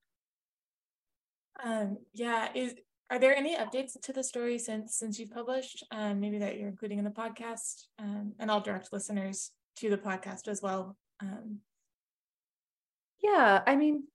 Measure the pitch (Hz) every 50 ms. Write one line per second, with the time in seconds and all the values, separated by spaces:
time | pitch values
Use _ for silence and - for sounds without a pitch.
0 | _ _ _ _ _ _ _ _ _ _ _ _ _ _ _ _ _ _ _ _
1 | _ _ _ _ _ _ _ _ _ _ _ 277 262 233 226 220 208 196 202 -
2 | - _ - 214 233 233 233 226 220 - - 254 254 240 247 - _ _ _ _
3 | _ - 254 247 262 262 285 277 277 311 339 - 220 214 - 262 269 254 - 262
4 | - - 262 269 254 - - 240 240 240 240 233 240 226 220 214 214 226 - -
5 | 233 220 208 - 233 208 233 240 233 247 254 262 254 - - - - _ 233 214
6 | 214 208 202 196 202 208 208 208 202 202 214 208 208 202 190 - 220 202 202 202
7 | 202 214 208 226 226 226 226 233 233 233 226 226 - - - - - _ _ -
8 | 214 202 202 208 208 208 202 - 208 214 214 208 208 214 196 185 - - 208 196
9 | - - 208 196 190 190 196 - - - - _ _ _ _ - 233 214 202 196
10 | 208 202 190 190 - 196 190 185 - 220 208 202 202 190 190 190 185 190 196 -
11 | _ _ _ - 202 190 202 - 226 220 208 202 - _ _ _ _ _ _ _
12 | _ _ _ _ _ _ _ _ _ _ _ _ _ _ _ _ _ _ _ _
13 | _ _ _ _ - 415 403 339 254 208 196 190 - 254 277 277 302 302 294 285
14 | - -